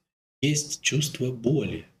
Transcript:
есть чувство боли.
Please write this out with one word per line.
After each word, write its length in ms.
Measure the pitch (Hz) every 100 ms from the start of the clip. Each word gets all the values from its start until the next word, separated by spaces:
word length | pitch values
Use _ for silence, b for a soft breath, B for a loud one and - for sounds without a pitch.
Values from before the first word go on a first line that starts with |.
| _ _ _ -
есть 380 | 143 147 - -
чувство 500 | - 143 151 - 127
боли. 560 | 123 - 147 95 101 - _